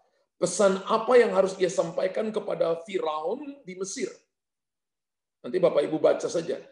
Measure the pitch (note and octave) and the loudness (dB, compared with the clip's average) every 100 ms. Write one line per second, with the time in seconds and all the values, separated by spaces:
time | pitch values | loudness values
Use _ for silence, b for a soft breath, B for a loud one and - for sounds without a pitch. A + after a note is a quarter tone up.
0 | _ _ _ - F3 - G3 F#3+ - A3 | _ _ _ -4 -2 2 2 2 0 -2
1 | A#3 B3 G#3+ F#3 F#3+ - F3+ F3+ E3+ - | 4 6 6 4 2 0 0 0 -2 -2
2 | F#3 G3+ A3 G#3+ - - E3 E3 - F#3 | -2 -2 -4 -4 -4 -2 0 -2 -4 -4
3 | D#3+ D#3 D#3 B3+ C#4+ C#4 E3+ F#3 F#3+ C4 | -4 -4 -4 -6 -10 -14 -14 -10 -10 -8
4 | - - _ _ _ _ _ _ _ _ | -8 -10 _ _ _ _ _ _ _ _
5 | _ _ _ _ - F3+ F3 D3 D3+ D3+ | _ _ _ _ -6 0 2 2 0 2
6 | D#3 - D3+ F3 E3 A#2+ - | 2 2 0 -4 -4 -6 -10